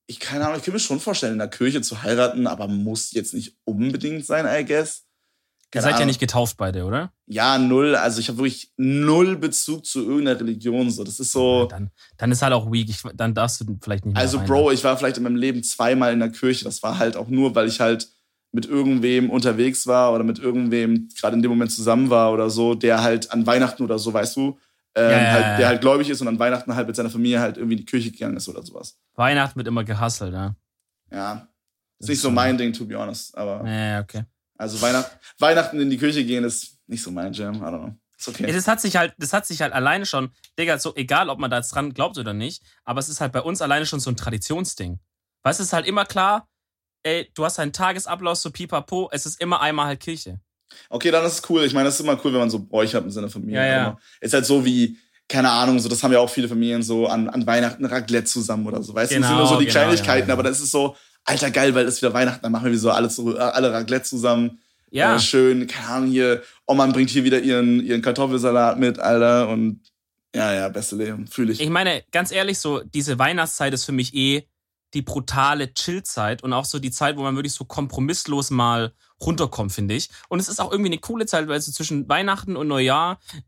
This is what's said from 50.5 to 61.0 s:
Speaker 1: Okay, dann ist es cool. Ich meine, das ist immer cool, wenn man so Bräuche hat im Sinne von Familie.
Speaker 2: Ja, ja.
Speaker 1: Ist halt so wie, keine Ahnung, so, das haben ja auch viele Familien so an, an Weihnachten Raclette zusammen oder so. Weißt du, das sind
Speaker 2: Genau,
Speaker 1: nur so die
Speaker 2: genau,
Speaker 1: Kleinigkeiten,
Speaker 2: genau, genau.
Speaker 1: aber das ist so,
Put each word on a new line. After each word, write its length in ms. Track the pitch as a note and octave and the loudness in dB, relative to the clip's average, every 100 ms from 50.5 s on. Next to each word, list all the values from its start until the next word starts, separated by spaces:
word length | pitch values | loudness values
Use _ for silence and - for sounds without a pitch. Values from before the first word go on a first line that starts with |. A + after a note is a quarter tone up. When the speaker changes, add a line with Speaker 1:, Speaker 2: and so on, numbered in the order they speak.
| _ _ - - | _ _ -20 -10
Speaker 1:
Okay, 220 | A#2+ E3+ | -2 2
dann 140 | E3 | 4
ist 100 | E3+ | 2
es 160 | D#3+ - | -2 0
cool. 120 | E3 | 2
Ich 100 | D3 | 4
meine, 100 | C#3 C3+ | 4 2
das 80 | |
ist 60 | C#3+ | 2
immer 180 | D3+ C#3 | 0 0
cool, 80 | D3 | 2
wenn 80 | B2+ | 2
man 100 | A#2 | 2
so 80 | A2 | 0
Bräuche 380 | F#2+ A2 G#2+ A#2 | -2 0 2 0
hat 80 | |
im 60 | F2+ | -4
Sinne 180 | G2+ G#2 | -6 -8
von 140 | - | -8
Familie. 180 | G2+ G#2+ | -6 0
Speaker 2:
Ja, 120 | C3+ C3 | 2 2
ja. 220 | A#2+ G#2 _ - | 0 -4 _ -10
Speaker 1:
Ist 120 | A2+ | 0
halt 120 | C#3 B2 | 0 4
so 180 | C#3+ | 4
wie, 340 | B2+ B2 A#2 A#2 _ _ - | 4 4 2 -2 _ _ -4
keine 220 | C3+ B2+ | 2 4
Ahnung, 280 | A#2+ B2+ B2+ | 4 4 2
so, 100 | A#2 | 0
das 140 | A#2 | 0
haben 100 | C3+ | 4
ja 60 | B2+ | 6
auch 120 | A#2+ | 6
viele 180 | - A#2+ | 2 -2
Familien 340 | A#2 A#2 A#2 | 0 0 0
so 240 | A2+ A2+ A2+ | 0 0 2
an, 220 | A2+ A2 | 0 -2
an 180 | B2+ A#2 | -2 0
Weihnachten 380 | A#2 A#2+ A#2 | 2 2 -2
Raclette 400 | C3 B2 A2 A#2 | -4 -4 0 0
zusammen 420 | A2+ - G#2+ G#2+ G#2+ | 0 -2 -2 -2 -4
oder 160 | A2 | -6
so. 120 | G#2+ | -6
Weißt 180 | G#2+ A#2 | -2 0
du, 40 | C3+ | 2
das 80 | B2 | 4
sind 80 | B2 | 4
Speaker 2:
Genau, 20 | |
Speaker 1:
nur 20 | B2+ | 4
so 40 | - | 4
die 60 | - | 4
Speaker 2:
genau, 60 | - | 4
Speaker 1:
Kleinigkeiten, 460 | - A2 G2+ C3 C3 | 4 4 4 2 2
Speaker 2:
genau, 100 | C3 | 0
genau. 40 | |
Speaker 1:
aber 20 | C3 | 0
das 120 | C3+ | 0
ist 100 | C#3+ | 0
so, 260 | D3 C#3 - | 0 0 -4